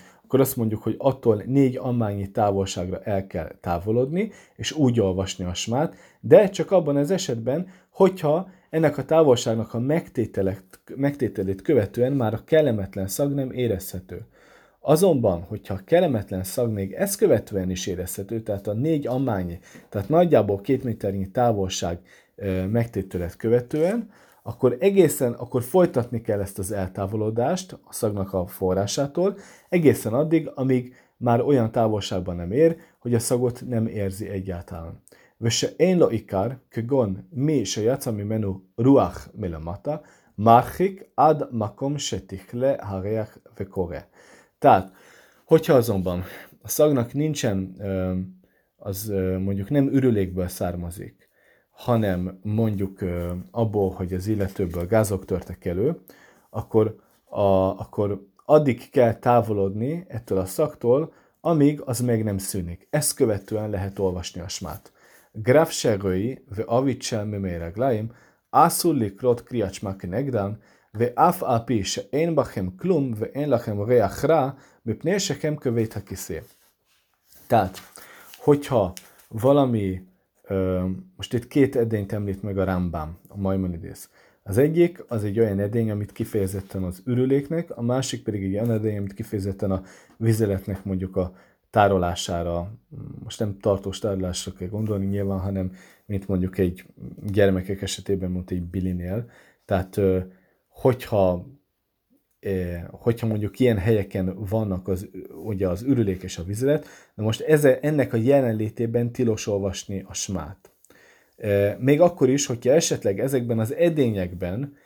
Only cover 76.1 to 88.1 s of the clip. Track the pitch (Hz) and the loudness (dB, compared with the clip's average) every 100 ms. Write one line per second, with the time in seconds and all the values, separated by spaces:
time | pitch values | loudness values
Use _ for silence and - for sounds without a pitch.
76.1 | 98 - 80 - _ _ _ _ _ _ | -12 -10 -10 -12 _ _ _ _ _ _
77.1 | _ _ - - 117 95 - - - - | _ _ -20 0 2 2 -4 -18 -20 -20
78.1 | - - - - 143 143 123 92 - - | -20 -20 -2 2 2 2 0 0 -2 -18
79.1 | _ - 110 127 143 131 113 98 92 - | _ -14 0 4 6 4 2 0 -4 -8
80.1 | _ _ _ - 98 92 92 92 92 - | _ _ _ -4 -2 0 0 -2 -4 -10
81.1 | - 98 123 120 151 131 131 117 107 98 | -16 -6 -6 -2 2 2 2 0 -2 -4
82.1 | 107 101 98 107 95 92 92 90 82 78 | -4 -4 -6 -4 -2 0 0 -2 -4 -8
83.1 | 87 - 104 95 95 92 85 87 - - | -12 -16 -6 -2 -2 -2 -6 -10 -16 -20
84.1 | _ _ _ - 101 151 165 170 175 - | _ _ _ -4 2 2 4 2 0 -8
85.1 | 113 104 104 110 98 101 117 113 104 104 | -6 -2 0 0 0 -2 -2 -2 -2 -6
86.1 | - 113 107 95 98 - 95 92 90 - | -8 -4 -2 -2 -4 -8 -6 -6 -6 -4
87.1 | 123 131 139 143 165 170 - 117 127 127 | 0 2 0 0 -6 -6 -6 -2 -2 -2